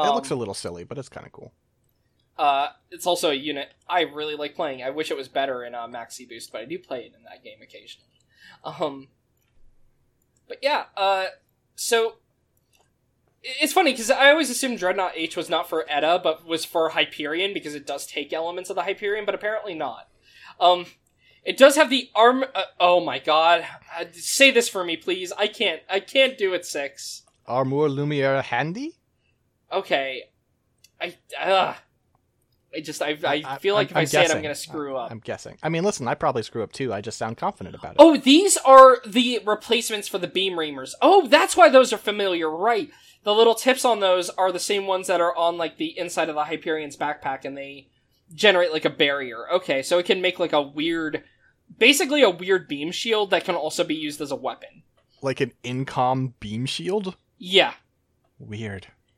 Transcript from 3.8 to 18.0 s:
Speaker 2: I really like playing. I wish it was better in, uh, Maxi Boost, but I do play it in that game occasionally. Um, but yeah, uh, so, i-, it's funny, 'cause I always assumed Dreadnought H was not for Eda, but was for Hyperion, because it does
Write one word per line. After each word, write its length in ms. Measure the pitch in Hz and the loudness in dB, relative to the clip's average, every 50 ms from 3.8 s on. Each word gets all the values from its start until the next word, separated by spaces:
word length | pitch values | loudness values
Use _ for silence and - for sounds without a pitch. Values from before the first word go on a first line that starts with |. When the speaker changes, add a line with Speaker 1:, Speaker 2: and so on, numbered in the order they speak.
| _ - | _ -4
Speaker 2:
I 140 | 175 180 | -2 -2
really 320 | 160 139 143 151 151 151 151 | -2 -2 -4 -8 -8 -8 -8
like 200 | 147 147 147 - | -8 -8 -8 -8
playing. 280 | - 170 147 131 127 | -6 -8 -6 -8 -8
I 80 | 123 135 | -8 -6
wish 200 | 143 156 156 - | -6 -6 -6 -6
it 60 | 160 | -6
was 120 | 135 131 127 | -8 -8 -6
better 360 | - 139 135 135 127 123 120 | -4 -4 -2 -2 -4 -6 -10
in, 100 | 120 120 | -12 -12
uh, 120 | 120 117 117 | -12 -12 -12
Maxi 400 | 123 120 117 - - - 127 117 | -12 -14 -14 -14 -18 -20 -20 -20
Boost, 240 | 113 113 - - | -18 -18 -16 -14
but 80 | - 110 | -14 -14
I 40 | 117 | -12
do 120 | 135 170 185 | -12 -12 -14
play 280 | - - 135 123 107 | -12 -12 -12 -12 -12
it 80 | 95 _ | -14 _
in 60 | 113 _ | _ _
that 180 | - - - | -20 -20 -20
game 200 | - 110 107 107 | -20 -20 -20 -20
occasionally. 480 | 107 - 113 104 104 117 - - _ _ _ _ _ _ _ _ - - - _ | -20 -20 -20 -20 -20 -20 -20 -20 _ _ _ _ _ _ _ _ -20 -20 -20 _
Um, 460 | - 151 147 151 170 147 139 135 135 - _ _ _ _ _ _ _ _ _ _ - - _ _ _ _ _ _ _ _ _ _ _ _ _ _ _ | -16 -14 -8 -6 -6 -6 -6 -10 -16 -20 _ _ _ _ _ _ _ _ _ _ -20 -20 _ _ _ _ _ _ _ _ _ _ _ _ _ _ _
but 120 | - - - | -20 -10 -6
yeah, 240 | - 277 294 208 - - _ | -4 -2 -2 -2 -4 -6 _
uh, 300 | 202 196 196 196 190 190 - - - _ _ _ _ _ _ _ | -4 -2 0 0 0 -2 -6 -8 -14 _ _ _ _ _ _ _
so, 440 | - - - 233 226 226 226 - _ _ _ _ _ _ _ _ _ _ _ _ _ _ _ _ _ _ _ _ _ _ _ _ _ - | -12 -4 0 0 2 0 0 -4 _ _ _ _ _ _ _ _ _ _ _ _ _ _ _ _ _ _ _ _ _ _ _ _ _ -14
i-, 120 | 262 262 277 | -10 -4 -2
it's 100 | 302 285 | -2 0
funny, 220 | - 381 359 277 254 | 2 2 2 2 0
'cause 160 | 233 220 214 | 0 -2 0
I 200 | 254 233 269 277 | 2 6 6 6
always 200 | 294 330 302 233 | 6 4 2 -2
assumed 280 | 240 - 269 262 233 180 | -4 -4 -4 -4 -4 -4
Dreadnought 340 | 226 214 - 196 185 170 - | -2 -2 -2 -2 -4 -4 -4
H 200 | 165 160 165 - | -6 -8 -6 -6
was 120 | 175 151 165 | -8 -4 -2
not 200 | 165 165 170 - | -2 -4 -2 -4
for 160 | 175 160 151 | -4 -6 -4
Eda, 340 | 147 147 143 151 160 175 180 | -4 -2 -2 2 2 2 2
but 220 | 180 165 156 - - | 0 -2 -4 -4 -6
was 200 | 165 165 160 - | -6 -6 -6 -6
for 240 | - - 170 160 156 | -4 -2 -2 0 0
Hyperion, 640 | - 160 156 - - - 147 147 160 170 190 202 196 | 0 -2 -2 -2 -4 -8 -8 -6 -4 -4 -4 -4 -4
because 200 | 151 147 151 147 | -8 -10 -10 -12
it 120 | 147 139 | -12 -10
does 200 | 139 139 139 | -10 -10 -10